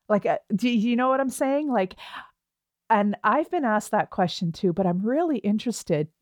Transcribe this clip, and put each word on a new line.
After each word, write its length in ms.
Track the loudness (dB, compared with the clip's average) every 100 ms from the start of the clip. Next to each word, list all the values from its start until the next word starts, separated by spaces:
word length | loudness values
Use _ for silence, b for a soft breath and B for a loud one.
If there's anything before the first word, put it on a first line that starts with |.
| -2
Like, 180 | 0 2
uh, 120 | 0 -2
do 140 | -2 2
you 260 | 2 2 2
know 120 | 2
what 100 | 2
I'm 80 | 0
saying? 400 | -2 0 0 0
Like, 240 | 0 -2 -6 B B B _ _ _ _ _ 0
and 260 | 2 2 0
I've 280 | 0 0 0
been 120 | -2
asked 260 | 0 0 0
that 180 | 0 0
question 400 | 0 -2 -2 -6
too, 200 | -2 -2
but 120 | 0 0
I'm 140 | 0
really 360 | 0 0 0 0
interested 680 | 0 -2 -2 -6 -2 -2 -2 _